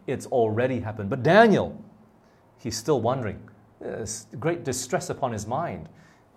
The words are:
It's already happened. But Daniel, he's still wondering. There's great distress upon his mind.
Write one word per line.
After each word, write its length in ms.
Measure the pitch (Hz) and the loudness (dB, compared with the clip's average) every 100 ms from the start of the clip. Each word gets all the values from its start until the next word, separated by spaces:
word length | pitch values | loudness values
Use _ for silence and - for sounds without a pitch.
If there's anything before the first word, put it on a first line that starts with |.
| - | -6
It's 200 | 117 - | -6 -2
already 540 | 135 110 110 127 123 | 2 2 2 0 0
happened. 300 | 107 104 98 | -6 -6 -4
But 120 | 131 | 0
Daniel, 580 | 123 196 226 151 85 - - - - _ _ _ _ _ | 6 8 8 6 2 -6 -18 -20 -20 _ _ _ _ _
he's 180 | 117 - | -8 -4
still 240 | - 135 | 0 2
wondering. 480 | 113 135 107 87 - - - - | 2 0 -2 -8 -12 -20 -20 -14
There's 460 | - - 107 - - 127 | -10 -8 -8 -10 -12 -6
great 240 | 156 170 | -4 -2
distress 460 | 131 120 - 180 - | -4 -6 -4 -4 -4
upon 220 | - 131 | -4 -4
his 140 | 110 92 | -4 -4
mind. 420 | 135 165 90 78 - - _ _ | -4 -4 -6 -12 -20 -20 _ _